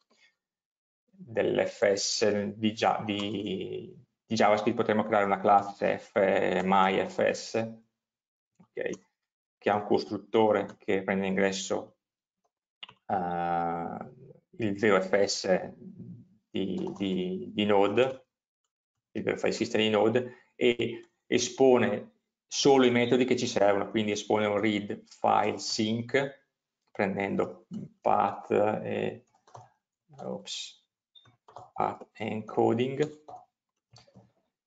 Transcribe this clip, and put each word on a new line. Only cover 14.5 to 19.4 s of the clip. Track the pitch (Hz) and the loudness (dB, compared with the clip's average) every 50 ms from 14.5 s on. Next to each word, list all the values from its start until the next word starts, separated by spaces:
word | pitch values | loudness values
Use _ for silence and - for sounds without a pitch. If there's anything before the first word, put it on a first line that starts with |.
| - - | -10 -6
il | 113 104 98 98 | -4 -4 -2 2
vero | 110 107 98 92 | 4 4 4 4
F | 95 - - 101 101 | 4 2 2 2 2
S | 98 - - - 98 92 87 - - - - - - - - - - - - - _ _ _ _ _ | 2 0 -2 0 0 0 0 0 -4 -14 -16 -20 -20 -18 -18 -16 -16 -16 -18 -20 _ _ _ _ _
di, | - 101 98 95 95 - - - - - | -6 -6 -4 -4 -4 -4 -6 -6 -6 -6
di, | 101 95 95 92 90 92 92 95 - 101 | -4 -4 -2 -2 -4 -4 -6 -8 -10 -8
di | 104 107 104 | -4 -2 2
Node, | 104 104 98 101 101 104 117 127 131 131 - _ _ _ _ _ _ _ _ _ _ _ _ _ _ _ _ _ _ - | 4 4 4 4 4 4 2 2 2 0 -8 _ _ _ _ _ _ _ _ _ _ _ _ _ _ _ _ _ _ -10
il | 110 - | -6 -4
vero | - - | -4 -2
file | - | -2